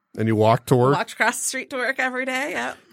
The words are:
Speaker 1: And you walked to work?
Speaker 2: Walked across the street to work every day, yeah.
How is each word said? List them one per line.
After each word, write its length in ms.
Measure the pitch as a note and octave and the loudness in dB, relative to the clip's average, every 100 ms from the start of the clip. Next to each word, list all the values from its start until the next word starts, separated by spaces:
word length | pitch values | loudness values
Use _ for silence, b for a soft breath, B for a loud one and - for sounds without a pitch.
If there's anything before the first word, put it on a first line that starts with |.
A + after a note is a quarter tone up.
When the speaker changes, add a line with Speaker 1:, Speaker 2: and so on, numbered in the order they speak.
| _ - | _ -4
Speaker 1:
And 100 | A2 | 0
you 80 | G#2+ | 4
walked 320 | A2 A2+ - | 4 4 2
to 80 | B2+ | 4
work? 200 | B2+ C#3+ | 4 2
Speaker 2:
Walked 180 | - | 0
across 240 | - A3 A#3+ | -2 -2 -2
the 60 | - | -6
street 220 | C4 B3+ | -8 -8
to 40 | C4+ | -6
work 220 | B3 C4 | -4 -4
every 260 | C4 B3+ C4 | -4 -4 -6
day, 260 | B3+ D4 | -6 -6
yeah. 220 | - A#3+ - _ | -6 -8 -10 _